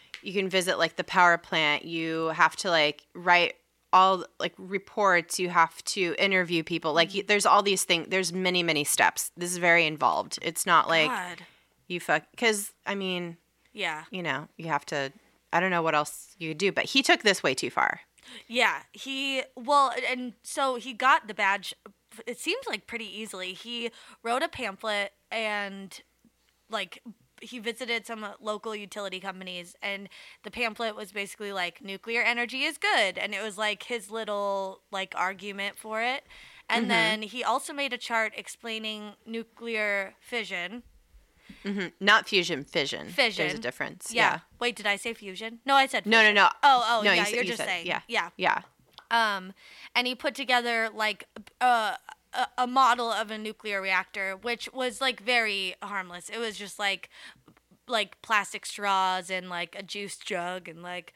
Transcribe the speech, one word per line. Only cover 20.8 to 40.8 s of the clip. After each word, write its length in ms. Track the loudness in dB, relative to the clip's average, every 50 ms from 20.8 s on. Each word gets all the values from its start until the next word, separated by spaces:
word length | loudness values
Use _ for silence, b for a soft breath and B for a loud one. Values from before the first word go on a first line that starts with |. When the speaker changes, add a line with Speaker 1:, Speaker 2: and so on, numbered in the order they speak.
| -6 -10
Speaker 2:
got 340 | -6 0 4 4 4 4 2
the 80 | -4 -4
badge, 400 | 0 2 2 2 0 -2 -8 -12 -14 -18 -20 -20 _ _ _ -20 -14 -12
it 120 | -12 -10 -6
seems 280 | -4 -4 -4 -4 -4
like 200 | -6 -8 -8 -8
pretty 200 | -10 -10 -10 -10
easily. 480 | -10 -10 -12 -12 -10 -10 -10 -10 -10 -10
He 360 | -12 -12 -10 -8 -8 -8 -8 B B B B B B
wrote 200 | -4 -2 0 0
a 60 | 0 -2
pamphlet 680 | -4 -6 -6 -8 -6 -6 -4 -2 -2 -2 -2 -4 -6 _ _ _
and, 720 | -4 -4 -2 -2 -2 -4 -4 -6 -8 -12 -14 -16 -16 -20 -20 _ _ _ _ _ _ _ _ _ _ _ _ _
like, 340 | -6 -6 -6 -6 -10 -16 -18 -20 -20 _ _ _ _ -20
he 160 | -18 -14 -14 -8
visited 480 | -6 -8 -6 -6 -4 -4 -4 -4 -4
some 280 | -8 -10 -10 -10 -10 -12 -8
local 380 | -6 -6 -6 -6 -6 -8 -8
utility 420 | -8 -10 -10 -10 -8 -8 -8 -8 -8
companies, 560 | -8 -8 -10 -10 -12 -12 -10 -12 -12 -14 -12 _
and 300 | -8 -6 -6 -8 -10 -14 B B B B B B
the 80 | -16 -12
pamphlet 440 | -6 -4 -4 -4 -4 -4 -4 -6 -6
was 160 | -8 -12 -10
basically 420 | -8 -8 -8 -8 -10 -10 -10 -6 -4
like, 260 | -4 -4 -4 -6 -10
"Nuclear 380 | -12 -12 -12 -10 -8 -4 -2 0
energy 420 | 0 0 0 -2 -4 -4 -4 -4 -4
is 120 | -4 -2
good," 400 | -2 0 2 2 4 2 2 0
and 180 | -2 -6 -6 -4
it 80 | -6
was, 140 | -6 -6 -4
like, 280 | -4 -2 -2 -2 -4 -6
his 260 | -6 -6 -6 -6 -8
little, 720 | -8 -8 -6 -4 -4 -4 -2 -2 -2 -4 -4 -6 -10 -14 _ _
like, 240 | -8 -8 -6 -6 -4
argument 640 | -2 -2 -2 -4 -6 -10 -10 -8 -6 -6 -8 -8 -10
for 240 | -10 -8 -6 -4
it. 240 | -2 -2 -4 -4 -8 B B B B B B B B -2
And 140 | -2 0
Speaker 1:
Mm-hmm. 60 | 0 2
Speaker 2:
then 320 | 2 2 2 2 0 -2
he 200 | -4 -8 -8 -4
also 300 | -2 0 0 0 -2 -6
made 220 | -6 -6 -4 -4 -6
a 40 | -6
chart 360 | -6 -2 -2 0 0 -2 -4
explaining 800 | -8 -12 -14 -16 -14 -10 -10 -8 -6 -6 -8 -8 -10 -12 -14 -16 _ _
nuclear 920 | -10 -10 -10 -10 -12 _ -14 -8 -6 -4 -2 -2 0 0 -2 -4 -6 -10 _
fission. 640 | _ -8 -6 -6 -6 -6 -6 -6 -6 -6 -8 -12